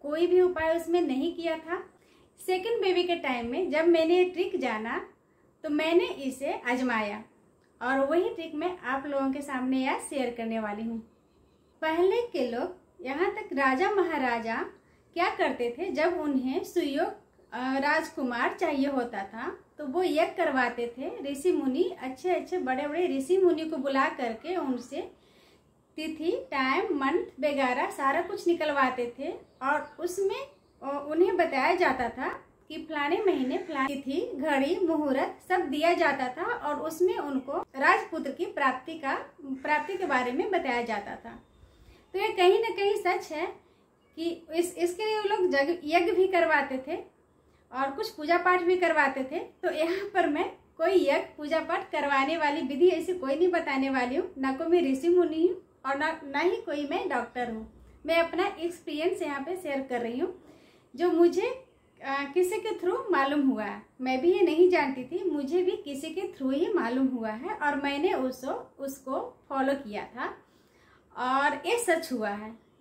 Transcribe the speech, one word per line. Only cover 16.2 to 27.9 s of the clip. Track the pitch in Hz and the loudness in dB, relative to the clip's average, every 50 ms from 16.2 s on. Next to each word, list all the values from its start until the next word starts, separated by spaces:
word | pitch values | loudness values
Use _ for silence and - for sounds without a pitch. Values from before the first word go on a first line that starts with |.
| 302 294 269 254 240 262 277 381 403 | -2 0 0 0 0 0 -2 -4 -4
सुयोग, | - - 359 302 277 269 294 349 427 415 - - _ _ _ - - - | -2 -2 -2 0 0 0 -2 -2 -2 -4 -10 -18 _ _ _ -20 -12 -10
अ, | 240 254 262 262 277 | -6 -4 -2 -2 0
राजकुमार | 269 294 302 320 320 - - 320 269 247 240 233 262 370 - | 2 2 2 2 0 -2 -6 -4 -4 -2 -2 0 -2 -2 0
चाहिए | - 370 311 294 269 269 285 | 0 -2 0 2 2 0 2
होता | 269 254 240 233 226 196 175 | 2 0 -2 -2 -4 -8 -8
था | - - 226 254 339 392 - - _ _ - | -8 -8 -8 -8 -8 -10 -10 -16 _ _ -12
तो | 302 262 | -10 -4
वो | 262 349 370 | -2 0 0
यज्ञ | 320 285 302 339 | 2 4 2 2
करवाते | 370 - 349 330 311 269 262 247 240 240 247 233 240 - 254 | 2 2 0 0 0 2 2 0 0 0 -4 -6 -6 -6 -8
थे। | 269 349 480 453 269 277 | -10 -8 -8 -8 -6 -6
ऋषि | 285 269 - 359 | -6 0 2 2
मुनि, | 320 294 269 262 254 311 381 - - - | 2 2 2 0 2 2 0 0 -2 -6
अच्छे | - 262 269 - - 370 | -10 -10 -10 -6 -2 0
अच्छे | 349 294 - - 359 359 | 0 0 -2 -4 -4 -4
बड़े | 262 254 262 262 294 294 | -2 -2 -2 -2 -2 -4
बड़े | 302 339 359 285 269 269 | -2 0 0 0 0 -2
ऋषि | 269 - 359 381 | 0 2 4 6
मुनि | 381 349 311 302 320 | 6 6 4 4 -2
को | 320 320 269 | -4 -4 -4
बुला | 262 277 269 269 285 320 | -4 0 2 2 2 2
करके | 320 - 254 226 220 - - 320 370 | 0 -2 -4 -4 -4 -6 -6 -4 -4
उनसे | 349 294 262 247 233 - - 277 320 440 - - _ _ _ _ _ _ _ _ _ _ _ _ _ _ _ - - | -4 -2 -2 -2 -4 -4 -8 -8 -8 -8 -10 -12 _ _ _ _ _ _ _ _ _ _ _ _ _ _ _ -12 -10
तिथि, | 311 320 320 - 311 349 453 - - - | -8 -8 -6 -4 -2 -2 -2 -2 -4 -6
time, | 302 277 262 262 269 349 415 - 320 | -4 -2 0 0 0 0 0 0 0
month | 277 269 277 330 427 - - - - | 0 2 2 2 2 0 -2 -6 -2
वगैरह | 277 294 285 269 269 254 247 269 339 | -2 0 2 2 2 0 2 0 -2
सारा | 392 | -2